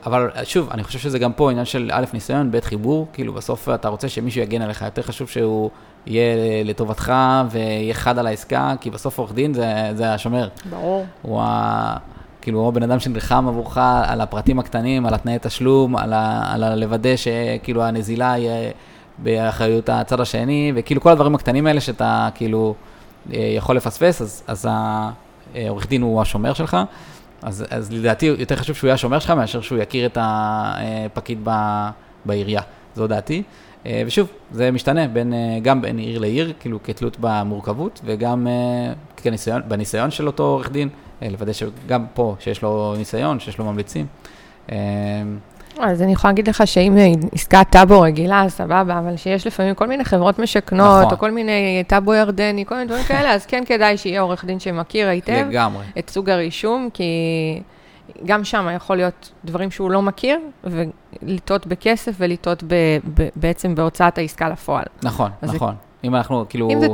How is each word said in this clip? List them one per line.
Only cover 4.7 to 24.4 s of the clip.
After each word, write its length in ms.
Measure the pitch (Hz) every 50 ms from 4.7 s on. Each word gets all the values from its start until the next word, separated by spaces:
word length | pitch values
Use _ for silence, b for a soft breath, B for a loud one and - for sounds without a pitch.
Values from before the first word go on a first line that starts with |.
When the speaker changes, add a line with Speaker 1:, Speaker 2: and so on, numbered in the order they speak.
| 107 -
Speaker 1:
יותר 200 | 107 104 - -
חשוב 280 | 120 - 117 - 135 -
שהוא 400 | - 120 113 110 110 110 107 107 b b b b b b -
יהיה 300 | - 110 113 117 117 117 113 113 113 110 110 107
לטובתך 500 | 107 107 - 117 107 110 - - - 127 131 131 131 131 131 131 117
ויהיה 420 | 110 113 110 110 107 107 107 110 113
חד 240 | - - 123 123 123
על 80 | 120 113
העסקה, 460 | 110 107 - - 131 127 135 139 135 135
כי 80 | - 117
בסוף 280 | - - - 139 - -
עורך 140 | 120 104 104
דין 200 | 120 139 151 143
זה, 120 | 123 117 113 110 110 110 107 107
זה 200 | 107 117 113 110
השומר. 340 | 104 - 117 120 123 120 95 - - - 185
Speaker 2:
ברור. 360 | 165 180 180 175 190 190 190 185 - -
Speaker 1:
הוא 200 | - 110 110 110
ה-, 560 | 113 113 110 113 110 110 110 113 110 110 - 113 - B B B B B - -
כאילו, 180 | - 117 110 110
הוא 80 | 113 120
הבן 160 | 120 120 120
אדם 160 | 117 127 127
שנלחם 460 | - 135 120 110 - - 123 131 127 127
עבורך 300 | 117 117 117 - - 127 127 127 123 123 117
על 180 | - 117 113
הפרטים 380 | 110 - - 107 - - 131 127
הקטנים, 460 | 120 - - 117 117 123 135 131 123
על 80 | 113 110
התנאי 240 | 104 - 117 120 120
תשלום, 540 | - 113 - - 127 131 135 135 135 123 123
על 180 | 107 104 110 110
ה-, 400 | 110 110 110 110 110 107 95 104
על 100 | 113 113
ה-, 120 | 113 110
לוודא 400 | 110 110 107 113 113 110 127 127
שכאילו 680 | 123 - 123 117 117 120 117 117 110 - - 120 117 113
הנזילה 500 | 113 113 113 107 101 117 117 123 127 123 123
יהיה 340 | 117 117 113 113 117 113 107 b b b b b b b - -
באחריות 720 | 120 110 113 110 113 110 107 - 113 110 113 113 113 -
הצד 320 | 117 117 113 - 131 120
השני, 500 | 123 - - 117 117 131 143 147 147 147 135
וכאילו 260 | 120 113 - - 139
כל 80 | - 170
הדברים 260 | 170 151 147 147 147
הקטנים 320 | 139 - - 131 139 151 156
האלה 140 | 151 143
שאתה, 480 | 123 - 117 - 117 113 110 110 110 110 107
כאילו, 400 | - 117 110 110 110 110 110 104 b b b b b b b b - - - -
אה, 200 | 113 110 110 107 110
יכול 180 | - - 127
לפספס, 460 | 127 - 120 - - 160 180 170 -
אז, 220 | 117 104 - -